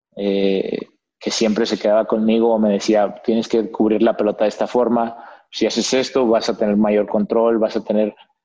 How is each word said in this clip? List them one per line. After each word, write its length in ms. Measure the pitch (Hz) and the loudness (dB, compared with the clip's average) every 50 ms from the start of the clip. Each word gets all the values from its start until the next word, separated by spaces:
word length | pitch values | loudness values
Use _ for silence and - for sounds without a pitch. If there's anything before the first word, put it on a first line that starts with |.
| _ _ _ 98 | _ _ _ -6
eh, 600 | 101 101 98 98 98 98 98 95 - - - - - _ _ _ _ _ _ _ | -2 -2 0 0 0 0 0 0 -2 -4 -6 -8 -8 _ _ _ _ _ _ _
que 120 | - 107 | -8 -6
siempre 340 | - - 117 107 107 107 117 | -2 0 0 0 2 0 0
se 140 | 110 110 95 | -2 -2 -2
quedaba 260 | - 104 104 110 107 | 0 2 2 2 2
conmigo 480 | - 117 110 110 110 113 113 113 117 113 | 0 0 0 2 2 2 2 2 2 2
o 60 | 107 | 2
me 100 | 110 107 101 | 2 2 0
decía, 480 | 98 - - 110 104 101 95 - - - | 0 0 2 2 2 2 0 -2 -6 -4
"Tienes 240 | - 113 117 113 - | -2 -2 -2 -2 0
que 240 | - 113 104 98 | 0 -2 -2 -2
cubrir 320 | - - 110 110 107 98 113 | -2 0 0 2 2 2 2
la 140 | 113 104 - | 2 2 2
pelota 260 | 107 104 101 - 110 | 0 -2 0 0 -2
de 60 | 104 | -2
esta 180 | - - 107 - | 0 -2 -6 -2
forma, 560 | - 123 123 113 117 120 117 113 - - - - - - _ _ | 0 0 0 2 0 0 -2 -4 -6 -12 -20 -20 -20 -20 _ _
si 140 | - - 117 | -6 -2 -2
haces 280 | 104 - 117 101 - 131 | -2 0 -2 -2 0 0
esto 340 | 131 127 - - 135 127 110 | 0 -2 0 0 0 2 2
vas 220 | 113 110 - - | 2 2 0 -2
a 80 | 107 - | -4 -2
tener 180 | 113 104 104 | 0 0 2
mayor 320 | 104 107 107 107 104 101 - | 2 2 2 2 2 0 0
control, 500 | - 107 104 - 110 113 113 117 113 107 | -2 -4 -2 0 0 2 2 2 2 2
vas 180 | 110 107 - 110 | 0 -2 -2 -4
a 60 | - | -4
tener 300 | - 107 107 107 104 - _ - _ _ _ _ | -2 0 0 0 -2 -4 _ -20 _ _ _ _